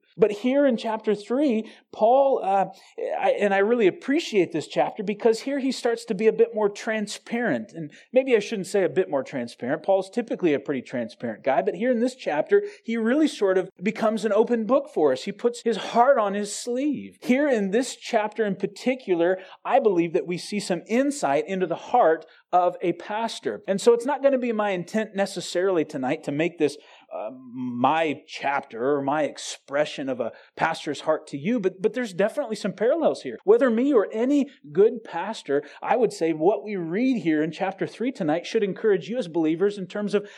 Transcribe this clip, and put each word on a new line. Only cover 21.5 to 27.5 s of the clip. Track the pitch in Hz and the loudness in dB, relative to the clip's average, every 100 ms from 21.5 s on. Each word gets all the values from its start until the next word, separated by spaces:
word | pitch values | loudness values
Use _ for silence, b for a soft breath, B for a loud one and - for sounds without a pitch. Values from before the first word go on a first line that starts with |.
| 190 170 | -4 -2
the | 170 | -4
heart | - 247 170 165 - b - | 2 4 6 4 -2 b 0
of | 180 180 175 | 2 2 0
a | 175 | -4
pastor. | 165 - 214 226 - 127 104 - | -4 -6 -6 -6 -4 -6 -6 -4
And | 196 | 4
so | 233 | 6
it's | 233 247 | 4 2
not | 269 | 2
gonna | 269 254 | 2 2
be | 240 | 0
my | 214 208 | -2 -2
intent | 180 170 220 214 196 | -2 -4 -4 -4 -4
necessarily | 196 180 - 175 196 175 151 | -4 -4 -4 -2 2 0 0
tonight | 139 127 - | -4 -4 -4
to | - | -4
make | 143 170 170 | -2 -2 0
this, | 151 - B B B | -2 -2 B B B
uh, | 90 - | -10 -10
my | 131 127 | -12 -14